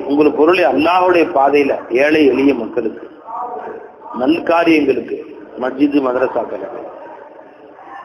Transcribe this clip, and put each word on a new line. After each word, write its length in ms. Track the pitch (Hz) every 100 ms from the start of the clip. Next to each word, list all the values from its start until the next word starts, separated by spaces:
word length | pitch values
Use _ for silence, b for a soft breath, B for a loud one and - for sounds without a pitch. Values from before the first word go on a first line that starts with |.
| -
உங்கள் 300 | 143 151 135
பொருளை 260 | 156 185
அல்லாஹ்வுடைய 600 | 160 131 160 185 180 170 151
பாதையில 400 | 135 139 143 135 110 -
ஏழை 320 | 120 147 156 139
எளிய 260 | 123 139
மக்களுக்கு, 520 | 123 107 123 107 - - - - - - - - - - - - 113
நல்காரியங்களுக்கு, 960 | 131 170 - 170 165 156 135 123 - - - - - -
மஸ்ஜிது 420 | 127 131 143 143
மதரசாக்கள் 600 | 127 127 123 120 104 101 - - - - - - - - - - - - - -